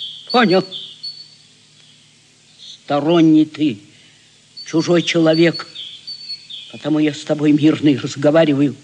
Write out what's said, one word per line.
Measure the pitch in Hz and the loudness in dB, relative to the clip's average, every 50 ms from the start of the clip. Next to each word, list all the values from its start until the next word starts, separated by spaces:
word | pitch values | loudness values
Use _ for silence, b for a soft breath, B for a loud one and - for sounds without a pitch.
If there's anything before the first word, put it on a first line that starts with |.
| - - - - - - | -16 -16 -16 -16 -8 -2
Понял? | - 254 233 165 185 190 - - - - - - - - - - - - - - - _ _ _ _ _ _ _ _ _ _ _ _ _ _ _ _ _ _ _ _ _ _ _ _ | 0 2 2 4 2 0 0 -2 -10 -16 -16 -18 -20 -16 -16 -16 -16 -18 -20 -20 -20 _ _ _ _ _ _ _ _ _ _ _ _ _ _ _ _ _ _ _ _ _ _ _ _
Сторонний | - - - - - _ - 143 143 143 160 175 170 160 160 156 156 151 | -20 -20 -20 -20 -14 _ -4 -4 -2 0 2 2 4 4 6 6 4 4
ты, | 151 - 143 156 139 107 - - b b b b b b b b b b b b _ _ - - | 2 -2 -4 -4 -4 -4 -6 -14 b b b b b b b b b b b b _ _ -20 -12
чужой | - - 165 156 175 175 170 | -6 -4 -2 0 0 0 0
человек. | 165 - - 170 160 160 160 160 170 165 - - - - - - - - - - - - - - - - - - - - - - - - | 0 0 0 0 2 2 2 4 2 2 0 -4 -10 -16 -18 -20 -20 -20 -20 -20 -18 -18 -18 -18 -16 -18 -18 -18 -18 -20 -20 -20 -20 -18
Потому | - 113 - 147 156 151 | -16 -8 -4 -2 -2 0
я | 151 151 143 | 0 -2 -2
с | - - | -4 -4
тобой | - 151 147 147 151 | -4 -4 0 2 2
мирно | 147 151 143 156 - - 139 147 | 2 4 4 2 2 2 2 0
и | 135 | 0
разговариваю. | 117 - 139 - 139 139 147 151 165 165 147 139 139 147 135 117 - | 0 -2 -8 -6 -2 0 2 4 4 4 2 2 0 0 -2 -2 -6